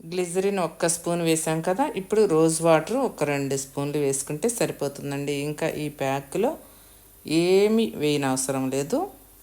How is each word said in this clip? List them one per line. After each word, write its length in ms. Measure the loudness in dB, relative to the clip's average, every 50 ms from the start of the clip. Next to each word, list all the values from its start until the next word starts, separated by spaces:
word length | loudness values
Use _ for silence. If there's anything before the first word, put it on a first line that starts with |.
| -14 -6
గ్లిజరిన్ 500 | -4 -4 -2 -2 0 0 0 0 2 0 0
ఒక్క 200 | -2 -2 0 0 0 0
స్పూన్ 260 | -2 -2 -2 -2 0 2
వేసాం 300 | 2 2 2 0 0 -2 0 0
కదా, 180 | 0 0 0 0 -2 -2 -6
ఇప్పుడు 200 | -4 0 2 4 4 4 6
రోజ్ 260 | 6 4 4 4 2 4
వాటర్ 320 | 4 4 4 4 2 -2 0 -2
ఒక 160 | -2 -2 -2 -2 0
రెండు 260 | 0 0 -2 -2 -2 -4 -4
స్పూన్లు 360 | -6 -6 -4 -4 -2 -2 0 0
వేసుకుంటే 440 | 0 0 -2 -4 -6 -4 -2 -2 -2 0
సరిపోతుందండి. 800 | 0 -2 -2 -2 -4 -6 -6 -6 -6 -8 -6 -6 -4 -4 -4 -4 -2 -4
ఇంకా 220 | -4 -4 -4 -4 -4 -2 -4 -6
ఈ 20 | -6 -6 -4
ప్యాక్లో 500 | -2 -2 -2 -4 -4 -6 -4 -2 -2 -2 -2 -6 -10 -20 -20 -20 -20 -20 -20 -20 -20 -20 -20 -14 -6 -2 0 2
ఏమీ 440 | 4 4 4 6 6 4 4 2 2 0 -2 -2 0
వేయనవసరం 600 | 0 2 2 2 0 0 0 -2 -2 -2 -2 -2 -2 -2
లేదు. 240 | -2 -2 0 0 -2 -2 -2 -8 -14 -20 -20 -20 -20